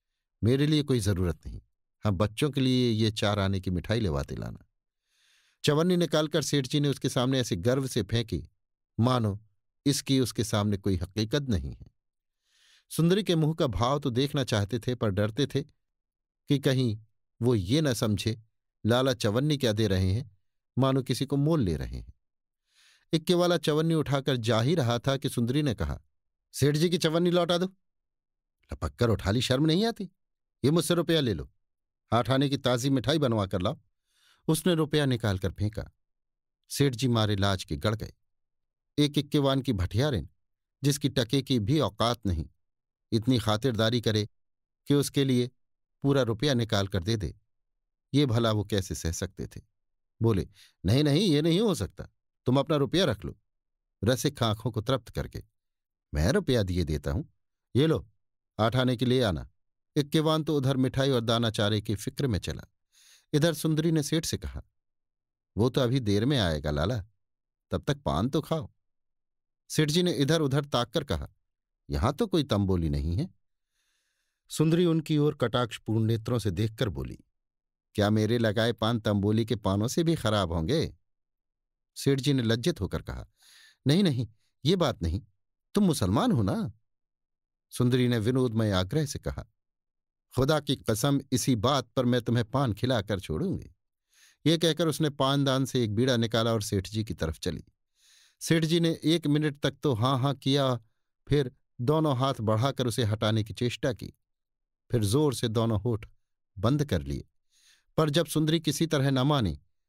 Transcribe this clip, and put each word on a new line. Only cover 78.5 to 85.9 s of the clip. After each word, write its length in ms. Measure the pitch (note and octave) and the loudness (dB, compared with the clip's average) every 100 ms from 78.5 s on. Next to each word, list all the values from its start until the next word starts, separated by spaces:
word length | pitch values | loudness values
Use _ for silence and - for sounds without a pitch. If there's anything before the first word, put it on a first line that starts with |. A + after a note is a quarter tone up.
| G2+ A2+ | 0 -2
पान 260 | A#2 A2 A#2+ | 0 -2 0
तंबोली 460 | A2 G2+ G2+ A2 A2+ | 0 0 2 0 0
के 100 | A#2 | -2
पानों 320 | G2 G2 A#2 | -2 0 0
से 160 | - | 0
भी 120 | E3 D#3+ | 0 0
खराब 360 | A2 G#2 F2 | 0 0 0
होंगे?" 440 | E2+ E2 D#3 F#2+ - _ _ _ _ _ _ _ _ _ - | -2 0 -2 -4 -8 _ _ _ _ _ _ _ _ _ -4
सेठ 240 | C#3 C3+ | 0 2
जी 140 | C3+ | 2
ने 100 | C3+ | 2
लज्जित 380 | A2 A2+ F3 - | 2 0 -2 -4
होकर 200 | F#2+ D#2+ | -4 -6
कहा, 260 | - B1 - _ _ - - _ C3 | -8 -12 -14 _ _ -20 -20 _ 0
"नहीं, 160 | E3 | 2
नहीं, 240 | F#3+ B2 A2+ _ _ _ C#3 | 2 0 -6 _ _ _ -2
ये 100 | F#3 | 2
बात 280 | D3+ - | 0 0
नहीं, 180 | E2+ F#2 - _ _ _ _ | -2 -4 -6 _ _ _ _
तुम 100 | G3+ | 0
मुसलमान 480 | F#3+ | 2